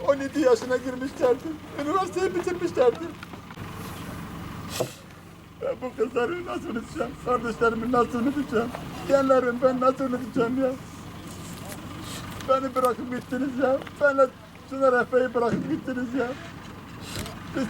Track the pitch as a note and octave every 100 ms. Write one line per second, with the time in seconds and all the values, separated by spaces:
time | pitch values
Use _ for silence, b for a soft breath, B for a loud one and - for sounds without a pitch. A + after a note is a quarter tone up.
0 | - C#4 C4+ C#4 C4 A#3 B3+ B3+ C4 B3+
1 | C4+ - C4 A#3 D#4+ D#4 - - C#4+ F#4
2 | F#4 F4+ F#4 F4 F4+ F4 F4 - B3 -
3 | E4+ - - - - - - - - -
4 | - - - - - - - - - -
5 | - - - - - - - - B3+ -
6 | B3+ B3 A#3+ F4 E4 - - A3+ - D#4
7 | A#3+ - A#3 B3 A#3 G#3+ A3+ A3+ A#3 B3
8 | A#3 A#3+ B3+ C#4+ C4 A3 A#3 - - -
9 | - C#4 C4+ B3+ B3 A#3+ C4 B3+ B3+ C4
10 | C4 B3 - C4+ A#3 C4 C4 C4+ - -
11 | - - - - - - - - - -
12 | - - - - - C4 C4 B3+ B3 A3
13 | B3 B3 - B3 C#4 B3 C4 C4+ - -
14 | C#4+ C4+ C4 - - - - C4+ C4+ B3
15 | A#3 B3+ B3+ A#3+ A#3 F3 C4 D#4+ C#4 B3
16 | A#3+ C4 A#3+ - - - - - - -
17 | - - - - - - B3